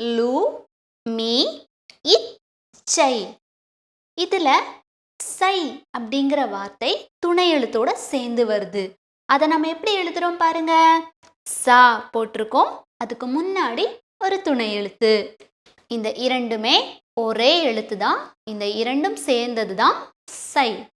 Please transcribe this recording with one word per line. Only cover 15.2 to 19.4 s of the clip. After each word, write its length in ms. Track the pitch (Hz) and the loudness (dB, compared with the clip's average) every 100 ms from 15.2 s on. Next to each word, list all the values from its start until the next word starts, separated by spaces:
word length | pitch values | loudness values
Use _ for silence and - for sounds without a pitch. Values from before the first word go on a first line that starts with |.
| - - - _ _ _ - 233 | 0 -12 -20 _ _ _ -10 -6
இந்த 140 | 214 - 254 | -6 -2 -2
இரண்டுமே 500 | 254 233 220 220 349 539 - _ - 226 | 0 -2 -2 2 2 0 -10 _ -6 -4
ஒரே 260 | 214 240 339 302 | 2 2 4 2
எழுத்து 260 | 220 220 202 220 | -2 -4 -4 -2
தான், 140 | 427 605 _ - | -2 -6 _ -12
இந்த 140 | 214 208 214 | -6 -4 -4
இரண்டும் 360 | 233 269 370 - - | -2 0 -2 -2 -2
சேர்ந்தது 480 | 240 | 0